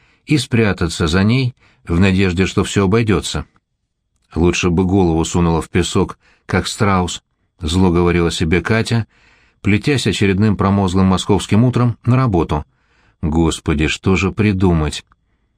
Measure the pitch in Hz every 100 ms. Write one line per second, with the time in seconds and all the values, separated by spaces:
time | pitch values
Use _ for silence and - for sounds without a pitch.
0 | _ _ - 147 123 123 107 90 85 -
1 | 82 90 101 123 127 - _ _ - 85
2 | 98 95 98 87 95 - 92 - 98 113
3 | 110 87 69 76 69 _ _ _ _ _
4 | _ _ _ - 87 85 92 85 92 98
5 | 90 80 80 92 85 82 - - 82 -
6 | 87 - _ _ - 95 87 - 104 95
7 | 87 - _ _ _ - 78 87 95 85
8 | 87 85 85 - 87 87 85 110 110 117
9 | 107 _ _ _ _ _ 98 101 117 143
10 | - 90 101 95 107 95 95 101 98 92
11 | 92 92 - 101 - 104 123 123 120 110
12 | - 127 131 90 76 76 - _ _ _
13 | _ - 82 78 80 - - 76 76 -
14 | - 92 95 - 107 95 95 85 76 -
15 | - _ _ _ _